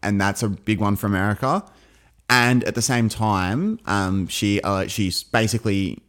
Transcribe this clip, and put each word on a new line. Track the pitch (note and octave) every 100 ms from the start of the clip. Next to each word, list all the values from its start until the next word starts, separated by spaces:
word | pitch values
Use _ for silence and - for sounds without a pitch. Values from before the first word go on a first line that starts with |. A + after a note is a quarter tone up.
and | G2 G2+
that's | G2 G2
a | A2+
big | G2 - G#2+
one | G#2 G2+
for | G#2+
America. | G2 G2 G#2 C3 F3 - - _ _ _ _ _
And | B2 A#2+ B2 A2+
at | G#2+
the |
same | A2+ B2 A2+
time, | - A2 G2+ F#2 A2+ G3 A3 -
um, | G2+ F#2+ G2 F2+
she, | - G#2 G2+
uh, | - G2 F#2+
she's | - G2 -
basically | - A#2+ A2+ A2+ A2 G2 F#2+ G1+